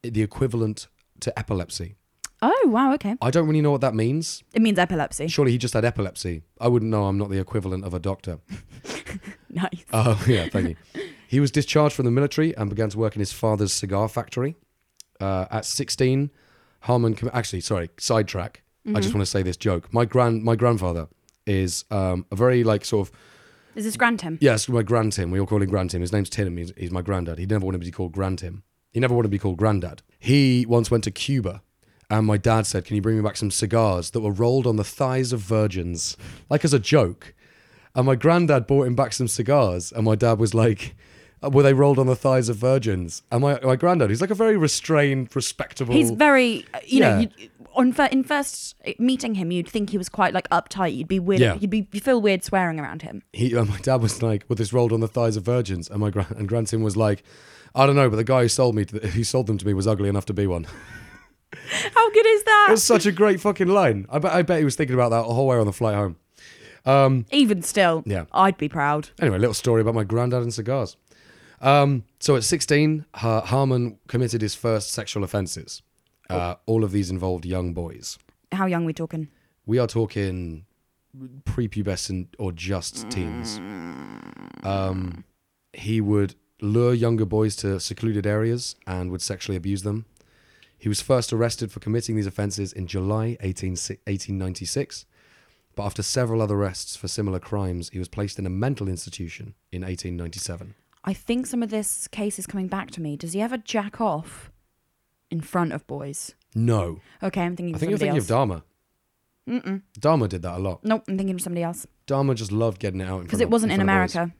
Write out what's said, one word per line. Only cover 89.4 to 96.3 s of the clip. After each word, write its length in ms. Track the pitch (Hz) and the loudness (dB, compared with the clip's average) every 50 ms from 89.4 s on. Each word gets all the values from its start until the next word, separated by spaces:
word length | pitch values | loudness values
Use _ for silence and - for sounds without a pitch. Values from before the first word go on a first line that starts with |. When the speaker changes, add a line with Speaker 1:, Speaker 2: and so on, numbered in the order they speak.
| - - 98 | -6 -6 -6
Speaker 1:
abuse 260 | 92 82 98 98 98 92 | -4 -2 -4 -4 -4 -4
them. 220 | 107 104 113 113 _ _ _ _ _ _ _ _ _ _ _ _ _ _ | -4 -6 -6 -8 _ _ _ _ _ _ _ _ _ _ _ _ _ _
He 120 | _ - 113 | _ -4 -4
was 120 | 104 - | -4 -4
first 300 | - - 135 127 117 - | 0 2 2 2 2 0
arrested 400 | - 110 117 117 - - 117 101 | 0 0 0 0 -2 -4 -8 -8
for 80 | - 101 | -10 -10
committing 360 | - 107 110 120 113 - 113 | -6 -4 -4 -2 -2 -2 -2
these 120 | 107 101 | -2 -2
offences 460 | 98 - - 101 101 98 104 101 92 - | -4 -4 -4 -4 -4 -4 -4 -6 -6 -6
in 140 | - 92 | -10 -10
July 500 | 85 - 98 92 98 107 110 110 117 117 - | -6 -6 -4 -2 -2 -2 -2 -2 -4 -6 -6
eighteen, 340 | - 95 92 - - 92 92 87 - - 95 - _ | -6 -6 -6 -4 -6 -6 -6 -6 -8 -10 -10 -10 _
eighteen 300 | - 101 95 - - 98 | -6 -6 -6 -6 -6 -6
ninety-six, 680 | 95 95 92 92 - 90 87 - 135 139 - - - - _ _ _ _ _ _ _ _ _ _ _ _ _ _ | -6 -4 -6 -6 -8 -8 -6 -6 -6 -6 -6 -10 -20 -20 _ _ _ _ _ _ _ _ _ _ _ _ _ _
but 80 | - 101 | -8 -8
after 160 | 101 - - | -6 -6 -6
several 400 | 101 - - 131 123 113 | -6 -4 -2 -2 -2 0